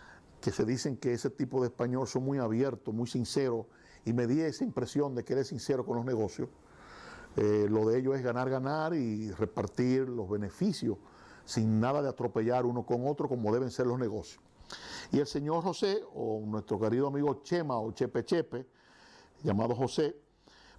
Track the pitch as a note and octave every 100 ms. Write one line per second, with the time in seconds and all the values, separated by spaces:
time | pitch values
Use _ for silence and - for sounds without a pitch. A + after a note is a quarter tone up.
0 | - - - - - - A#2 B2+ D3+ B2
1 | B2+ A#2+ C#3 - B2 B2+ B2 - B2 B2+
2 | C3+ C3 C3 C#3 A#2 A2+ C#3 A#2 - A2
3 | A#2 B2 A#2 C#3+ C3 A2+ - - - -
4 | A2+ A#2+ A#2+ D3 D#3+ - B3 - A#2 D3
5 | C#3+ B2 - C3 B2+ A#2+ - C3+ G2+ A#2
6 | B2+ A#2 G#2 - B2+ - - - - -
7 | - - - - G#2 G#2 G#2 G#2+ A2 B2
8 | C3 C3+ B2 A#2 B2+ C3 C3 D#3 D#3 E3
9 | A#2 G#2+ A2 F#2 A2 - G#2+ - B2 C3
10 | C3 A#2 F#2 G#2 G2+ - G3+ D3+ A#2 F#2+
11 | - - - - - A#2+ A2 G#2+ A#2+ D3
12 | C#3 - A#2+ A2+ A2+ B2 B2 A#2+ A#2 A#2+
13 | C3+ D3 D3 B2 G#2+ A#2+ B2+ B2+ B2 B2+
14 | A#2 G#2 - - - - - - - -
15 | - - D3 D3 D3 E3 F3+ - G3+ G3+
16 | - - A#2 A2 G#2+ G#2+ G#2 G2+ G#2+ A#2+
17 | C#3+ C#3 D3 C3 - F3 D3+ A#2 A2+ -
18 | B2+ B2 A#2 F3 - B2+ C3+ _ - -
19 | - - - - D3 G2+ A2+ A#2+ B2+ -
20 | D3 - _ _ - - -